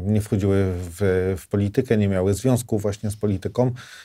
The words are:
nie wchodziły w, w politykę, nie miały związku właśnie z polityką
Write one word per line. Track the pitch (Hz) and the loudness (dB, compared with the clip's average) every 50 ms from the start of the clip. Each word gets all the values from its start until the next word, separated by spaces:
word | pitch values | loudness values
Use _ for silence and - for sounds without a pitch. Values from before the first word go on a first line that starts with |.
| 90 | -2
nie | 98 107 107 | 0 0 0
wchodziły | 104 - - 104 98 98 98 98 98 95 90 | 0 0 0 0 2 4 4 4 2 2 0
w, | 87 90 87 85 - 101 98 92 92 92 95 95 92 | -4 -6 -8 -6 -2 0 2 2 2 2 0 -2 -4
w | - - | -4 -4
politykę, | - 101 101 101 101 - - - 117 | -2 0 0 0 0 0 0 2 2
nie | 107 104 98 | 2 2 2
miały | 98 92 92 98 101 | 2 2 2 0 0
związku | 101 - 127 127 120 123 - 117 107 | 0 2 2 2 2 0 -2 -4 -2
właśnie | 104 104 98 - - 107 | -2 -2 -4 -4 -6 -6
z | 104 | -6
polityką | - - 107 101 95 - 98 - - 123 127 123 123 - - - - - | -4 -2 -2 -2 -2 -4 -4 -2 0 0 0 -2 -6 -12 -18 -20 -20 -20